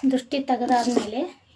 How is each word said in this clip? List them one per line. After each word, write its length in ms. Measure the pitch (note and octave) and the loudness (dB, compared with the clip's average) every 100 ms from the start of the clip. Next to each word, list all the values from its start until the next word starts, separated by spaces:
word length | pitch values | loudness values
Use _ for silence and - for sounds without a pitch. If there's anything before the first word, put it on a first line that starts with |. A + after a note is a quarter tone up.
| C4+ | 0
ದೃಷ್ಟಿ 280 | B3+ - C#4+ | 0 -2 -6
ತೆಗೆದಾದ್ಮೇಲೆ 1000 | C#4 B3 B3 B3 A#3+ A#3+ G#3 A3+ F4 - _ | -2 -2 2 0 2 0 0 -4 -6 -8 _